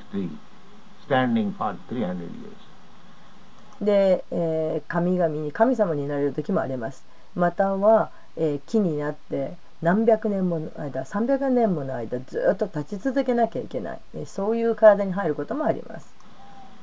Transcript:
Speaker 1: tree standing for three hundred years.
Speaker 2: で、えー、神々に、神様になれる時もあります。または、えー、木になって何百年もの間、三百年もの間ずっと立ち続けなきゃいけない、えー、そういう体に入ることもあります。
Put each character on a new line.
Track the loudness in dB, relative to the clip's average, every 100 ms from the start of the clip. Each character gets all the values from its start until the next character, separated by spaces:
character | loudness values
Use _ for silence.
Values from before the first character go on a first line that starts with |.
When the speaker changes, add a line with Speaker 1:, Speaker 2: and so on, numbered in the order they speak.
| -4
Speaker 1:
tree | -4 -4 -6 -12 -14 -14 -14 -14 -10 0
standing | 2 4 2 0 0
for | -4 -4 -6
three | -4
hundred | -2 -4 -6
years. | -10 -12 -12 -14 -14 -14 -14 -14 -14 -14 -14 -14 -14 -12 -4
Speaker 2:
で、 | 2 6 6 4 0
え | -2 0 0 0 -2 -2
ー、 |
神 | 0 2 2
々 | 2
に、 | 0 -2
神 | 2 4 4
様 | 2
に | 0 0
な | 0
れ |
る | 0
時 | 0 0
も | 0
あ | 0
り | -2
ま | -6
す。 | -8 -12 -14 -8
ま | 0 2
た | 4 2 4
は、 | 6 6 4 -4 -12 -2
え | 0 0
ー、 | 0
木 | 2
に | 2 2
な | -2
っ |
て | -4 -4 -4 -4 -6 -12 -2
何 | 2 4 6
百 | 4 4
年 | 0 2
も | 0
の | -4 -6
間、 | -6 -6
三 | -4 -2 2
百 | 2 4
年 | 4 4
も | 2
の | -2
間 | -4 -4 -6
ず | -4 0 2
っ | 2
と | 0
立 | -4 -6 -4
ち |
続 | -2 0
け | 2
な | 2 2
き | 0
ゃ |
い | -6
け | -6
な | -6
い、 | -8 -10
え | -10
ー、 | -8
そ | -4 0
う | 2
い |
う | 0
体 | 8 8 8
に | 4
入 | 0 0
る |
こ | -2
と | -2
も | -2
あ | 0
り | -2
ま | -4 -12
す。 | -14 -14 -14 -14 -14 -14 -14 -14